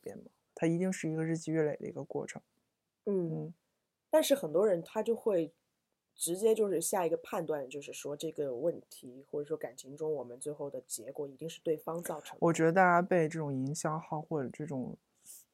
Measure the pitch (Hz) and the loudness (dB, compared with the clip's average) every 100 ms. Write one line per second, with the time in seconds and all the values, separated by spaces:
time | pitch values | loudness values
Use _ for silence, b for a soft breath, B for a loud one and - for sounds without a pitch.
0 | - - - _ _ - 165 165 185 185 | -14 -14 -18 _ _ -2 0 2 0 -2
1 | 160 160 160 165 165 160 151 - - - | -4 -2 -2 -2 -2 0 0 -2 -8 -10
2 | 139 143 - - _ _ _ _ _ _ | -8 -8 -8 -12 _ _ _ _ _ _
3 | - 196 170 160 156 - _ _ _ _ | -2 0 0 -4 -8 -12 _ _ _ _
4 | - 311 - 277 160 156 214 175 165 220 | 2 4 4 2 2 4 4 2 -2 -4
5 | 214 226 226 185 156 _ _ _ _ _ | -2 0 2 2 0 _ _ _ _ _
6 | _ - - 180 220 220 208 165 170 202 | _ -8 -4 2 4 4 4 2 0 0
7 | 170 165 - 214 156 151 131 143 143 - | 2 0 -2 -4 -2 -4 -4 -8 -12 -10
8 | 143 147 160 156 143 120 160 156 - - | -8 -6 -6 -4 -4 0 -2 -2 -8 -20
9 | 135 127 143 147 147 151 131 123 131 147 | -18 -18 -10 -8 -4 -6 -6 -12 -16 -6
10 | 156 147 120 123 147 147 143 135 - - | -4 -4 -6 -10 -10 -8 -8 -8 -10 -12
11 | 113 135 143 135 160 - - 156 - 165 | -10 -8 -8 -8 -12 -6 -2 -2 -2 -6
12 | 175 156 - - 170 165 160 175 180 175 | -6 -8 -8 2 4 6 6 8 8 8
13 | 180 185 156 160 147 135 131 151 165 156 | 6 4 4 0 -2 -2 -2 -2 -2 -4
14 | - 156 156 156 123 - 151 135 123 - | -4 -6 -2 -2 -2 -6 -6 -6 -6 -10
15 | _ _ B B _ | _ _ B B _